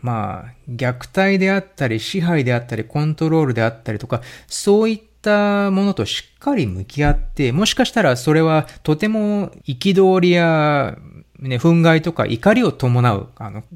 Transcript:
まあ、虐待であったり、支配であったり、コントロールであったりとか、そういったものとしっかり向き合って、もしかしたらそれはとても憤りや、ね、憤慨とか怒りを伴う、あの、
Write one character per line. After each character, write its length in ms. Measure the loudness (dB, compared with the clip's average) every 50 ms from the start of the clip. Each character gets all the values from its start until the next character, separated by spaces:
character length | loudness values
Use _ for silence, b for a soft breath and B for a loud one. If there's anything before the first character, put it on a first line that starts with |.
ま 440 | -8 -6 -4 -4 -6 -6 -8 -10 -14 -18
あ、 60 | -20 _ -16 -12
虐 400 | -8 -4 -4 -4 -4 -4 -10 -8 -2
待 220 | 0 0 2 2 2
で 140 | 2 2
あ 60 | 0 -2
っ 60 | -4
た 220 | -6 _ -4 -2
り、 140 | -2 -2 -2
支 200 | -4 -4 -4 -2
配 220 | 0 0 0 0
で 100 | 0 0
あ 60 | 0 -2
っ 80 | -2
た 80 | -6 -8
り、 80 | -8 -8
コ 200 | -6 -4 -2 -2
ン 100 | -2 -2
ト 140 | -2 -2 0
ロ 140 | 2 2
ー 40 | 2
ル 80 | 0 0
で 80 | 0
あ 60 | 0 -2
っ 140 | -2 -6
た 100 | -10 -8
り 80 | -8 -8
と 80 | -6 -6
か、 140 | -6 -6 B B B B B B
そ 340 | -12 -4 0 2 2 4
う 60 | 2 0
い 60 | -2
っ 60 | -4 _ _ _ _
た 480 | -2 0 2 2 2 0 0 0 0 0
も 140 | 0 0 0
の 100 | 0 0
と 100 | -2 -4
し 200 | -4 -6 -10 -10 _ _
っ 40 | _
か 160 | -4 -2 0
り 100 | 0 -2
向 180 | -2 -4 -8 -10
き 200 | -8 -4 0 2
合 80 | 2
っ 20 | 2
て、 360 | 0 -2 -6 -4 -2 -2 0
も 120 | 2 0 0
し 100 | 0 0
か 100 | 0 -2
し 80 | 0
た 100 | 2 0
ら 140 | 2 2 2
そ 180 | 0 0 0 2
れ 80 | 2
は 240 | 2 2 2 0 0 B B B
と 140 | B -2 -2
て 100 | 0 0
も 460 | -2 -2 0 -2 -2 -2 -2 -4 -6 -10 -14 -10 -10
憤 500 | -8 -2 0 2 4 4 4 4 4 4
り 140 | 4 4
や、 640 | 4 4 2 2 2 2 2 0 0 0 -2 -4 -6 -12 -18 -20 -20 -20 -20 _ _ -12
ね、 200 | -8 -6 -4 0
憤 240 | 2 4 4 6
慨 180 | 6 4 4 2
と 120 | 0 -2
か 140 | -4 -4 -4
怒 280 | -2 -2 0 2 2 4
り 100 | 4 2
を 80 | 0
伴 420 | 0 0 0 0 2 2 2 2 0
う、 140 | 0 -4 -10 _
あ 140 | -18 -16 -14
の、 120 | -14 -16 -18 -18 -18